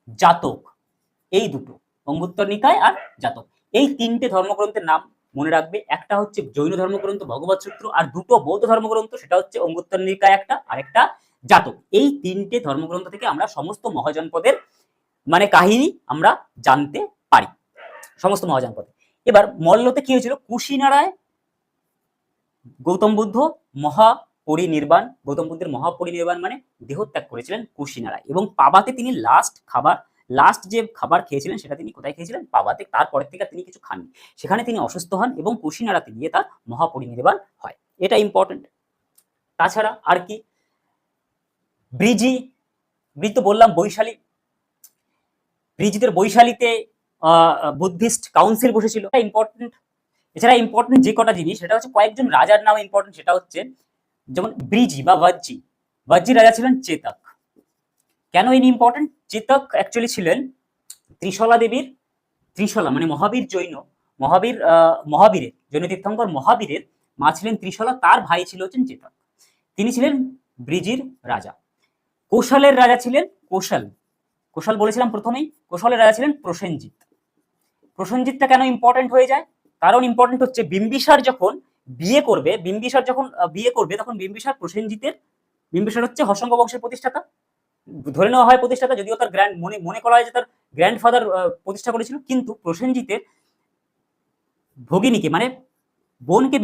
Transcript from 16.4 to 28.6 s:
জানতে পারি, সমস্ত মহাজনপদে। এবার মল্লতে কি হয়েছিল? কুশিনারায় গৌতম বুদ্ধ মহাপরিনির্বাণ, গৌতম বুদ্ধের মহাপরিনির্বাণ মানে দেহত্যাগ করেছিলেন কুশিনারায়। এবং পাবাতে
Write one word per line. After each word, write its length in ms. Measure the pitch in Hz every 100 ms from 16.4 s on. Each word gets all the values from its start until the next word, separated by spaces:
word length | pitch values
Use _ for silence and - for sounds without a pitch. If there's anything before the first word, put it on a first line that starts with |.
| - - 120
জানতে 320 | 135 147 - 415 - _
পারি, 160 | 123 98 - _ _ - - - _
সমস্ত 220 | 185 196 185
মহাজনপদে। 400 | 135 123 117 - _ _ _ -
এবার 140 | 208 202 - 165
মল্লতে 340 | 214 247 254 269
কি 40 |
হয়েছিল? 200 | 262 233 277 _
কুশিনারায় 600 | 233 - 277 277 277 349 381 _ _ _ _ _ _ _ _ _ _ _ _ _ _ 123 _ 131
গৌতম 260 | 185 214 214
বুদ্ধ 180 | 214 202 311 311 _ 139
মহাপরিনির্বাণ, 1200 | 147 139 220 247 - _ - 156 175 151 147 170 233 - -
গৌতম 200 | 143 -
বুদ্ধের 220 | 165 170
মহাপরিনির্বাণ 640 | 123 160 175 175 175 170 175
মানে 120 | 185 262 - _ 110
দেহত্যাগ 360 | 143 214 156 -
করেছিলেন 280 | 117 123 208 226 -
কুশিনারায়। 480 | 139 - 113 101 -
এবং 100 | 156 202
পাবাতে 320 | -